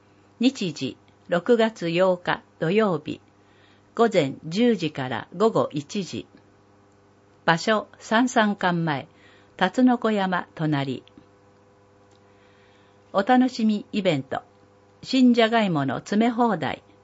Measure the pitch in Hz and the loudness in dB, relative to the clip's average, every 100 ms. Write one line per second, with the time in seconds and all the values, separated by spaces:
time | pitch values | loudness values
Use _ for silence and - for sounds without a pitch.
0 | _ _ _ - 240 269 185 143 131 - | _ _ _ -2 -2 0 -4 -6 -8 -10
1 | _ _ - 175 175 233 220 220 170 170 | _ _ -4 -2 2 2 2 -2 -2 2
2 | 185 180 - 151 - - 160 208 214 156 | 2 0 -2 -4 -6 -6 -2 2 2 -2
3 | - - _ _ _ _ _ _ _ - | -6 -12 _ _ _ _ _ _ _ 0
4 | 233 196 139 - 156 180 240 214 160 - | 2 2 0 -4 -6 0 2 2 -2 -6
5 | 127 113 - 175 220 180 117 147 - 208 | -6 -6 -8 -2 0 2 0 -4 -8 -8
6 | 175 110 - - _ _ _ _ _ _ | -8 -10 -12 -20 _ _ _ _ _ _
7 | _ _ _ _ - 165 - 214 - - | _ _ _ _ -2 0 0 -2 -4 -14
8 | - 220 254 240 208 202 185 175 165 139 | -2 0 2 2 0 0 -2 -2 -2 -4
9 | - _ - - _ - 185 - 254 240 | -8 _ -20 -20 _ -4 -2 2 2 2
10 | 220 214 190 180 - - 156 147 139 123 | 0 -2 -2 -2 -6 -6 -2 -2 -4 -8
11 | - - - _ _ _ _ _ _ _ | -12 -20 -20 _ _ _ _ _ _ _
12 | _ _ _ _ _ _ _ _ _ _ | _ _ _ _ _ _ _ _ _ _
13 | _ 190 202 254 254 - 220 208 - 208 | _ -2 2 4 2 0 0 -2 -4 -2
14 | 190 147 135 - - _ _ _ _ _ | 0 0 -2 -10 -10 _ _ _ _ _
15 | - 262 254 233 226 233 202 156 135 - | -4 4 4 6 4 2 0 0 -2 -4
16 | - 202 233 233 240 180 131 - - _ | -2 0 2 2 0 0 -4 -6 -12 _